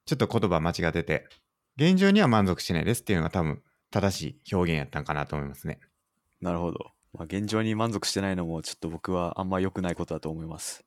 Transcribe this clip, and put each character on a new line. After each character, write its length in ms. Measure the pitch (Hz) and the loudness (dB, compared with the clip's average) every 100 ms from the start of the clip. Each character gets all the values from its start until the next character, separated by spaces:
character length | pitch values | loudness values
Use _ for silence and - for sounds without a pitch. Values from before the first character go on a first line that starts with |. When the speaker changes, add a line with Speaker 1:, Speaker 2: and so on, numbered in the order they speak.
| - | -4
Speaker 1:
ち 80 | |
ょ 20 | 131 | 0
っ 20 | |
と 100 | 110 | 0
言 220 | 113 98 | 2 2
葉 100 | 85 | 2
間 100 | 82 | 2
違 200 | 87 85 | 0 0
っ 20 | |
て 120 | 82 | 0
て、 240 | 80 76 - - _ _ _ - | 0 -2 -4 -20 _ _ _ 0
「現 200 | 160 185 | 4 6
状 140 | 196 | 6
に 100 | 208 | 6
は 60 | 160 | 6
満 180 | 110 95 | 6 4
足 160 | 85 | 2
し 60 | - | 0
て 60 | |
な 80 | 85 | 0
い 40 | 80 | 0
で 80 | |
す」 80 | 117 | 0
っ 40 | - | 0
て 80 | |
い 20 | 92 | 0
う 40 | |
の 40 | |
が 80 | 80 | 2
多 100 | 98 | 0
分 220 | 78 - _ _ _ | 0 -2 _ _ _
正 280 | 107 98 - | 0 0 0
し 40 | 73 - - | -6 -10 -2
い 40 | 95 | 0
表 180 | 87 | 2
現 40 | 78 | 0
や 80 | 69 | -2
っ 40 | |
た 120 | 73 | -6
ん 20 | |
か 120 | 71 76 | -4 -4
な 100 | 71 | -4
と 100 | 76 | -4
思 80 | |
い 40 | 71 | -6
ま 60 | 69 | -8
す 120 | 78 | -10
ね。 120 | - _ _ _ _ _ _ | -10 _ _ _ _ _ _
Speaker 2:
な 120 | 90 | -4
る 60 | 85 | -2
ほ 120 | 87 | -2
ど。 200 | - - _ _ | -6 -10 _ _
ま 80 | - | -14
あ、 20 | |
現 220 | 82 95 104 | -6 -4 0
状 180 | 110 | 0
に 100 | 110 | 0
満 180 | 107 113 | 0 0
足 160 | 104 - | -2 -2
し 60 | |
て 80 | 98 | -2
な 100 | 98 | 0
い 40 | 90 | 0
の 100 | 85 | -2
も 160 | 82 | -4
ち 120 | - | -8
ょ 0 | - | -8
っ 40 | |
と 100 | 82 | -8
僕 240 | 82 - | -8 -4
は 280 | 92 85 - | -2 -2 -4
あ 20 | |
ん 60 | 92 | -2
ま 100 | 92 | 0
良 120 | 95 | 0
く 100 | 98 | -2
な 80 | 90 | -2
い 60 | 85 | -2
こ 100 | 87 | -4
と 80 | |
だ 60 | 78 | -6
と 100 | 80 | -6
思 140 | 80 | -8
い 20 | 80 | -8
ま 140 | 78 | -10
す。 260 | - - | -12 -12